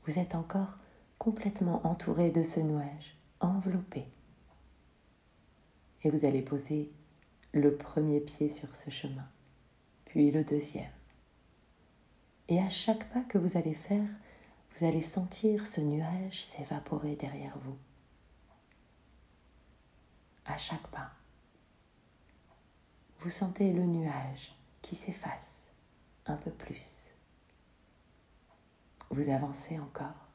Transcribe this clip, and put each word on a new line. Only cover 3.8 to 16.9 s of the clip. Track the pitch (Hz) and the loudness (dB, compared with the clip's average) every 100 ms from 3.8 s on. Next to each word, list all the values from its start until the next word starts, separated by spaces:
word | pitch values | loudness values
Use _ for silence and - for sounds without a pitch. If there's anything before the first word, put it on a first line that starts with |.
| 175 - - - - - - - - - - _ _ _ _ _ _ _ _ _ - _ | -2 -8 -10 -16 -20 -20 -20 -20 -20 -20 -20 _ _ _ _ _ _ _ _ _ -20 _
Et | 156 | 2
vous | 147 147 | 4 4
allez | 135 | 4
poser | 131 143 - 151 147 - - _ _ _ - | 0 -4 -2 -4 -4 -10 -20 _ _ _ -2
le | 147 143 143 | 6 6 4
premier | - - 156 147 | -2 0 2 2
pied | 147 - 147 | 0 -2 -2
sur | 147 139 - | -2 -8 -10
ce | - | -10
chemin, | - 139 135 135 - - - _ _ _ _ - | -8 -8 -8 -12 -16 -20 -20 _ _ _ _ -6
puis | - 147 | 4 6
le | 147 | 6
deuxième. | 147 147 143 - - - - - _ _ _ _ _ _ _ _ _ _ _ _ - | 2 0 -2 -8 -10 -14 -20 -20 _ _ _ _ _ _ _ _ _ _ _ _ 2
Et | 170 | 2
à | 190 | 2
chaque | - - 220 - | 0 2 0 0
pas | 247 | -4
que | 254 196 | 2 2
vous | 175 175 | 4 2
allez | - | 0
faire, | 151 - 202 208 - - - - - _ | -2 0 0 0 -4 -16 -20 -20 -20 _
vous | - 165 | 0 2
allez | 160 | 4
sentir | 160 - 180 - 214 208 208 | 2 2 0 2 4 4 2
ce | - | 2
nuage | 151 147 160 180 190 - | 2 2 0 -2 -4 -4
s'évaporer | - - 143 151 - | -4 -4 -6 -6 -4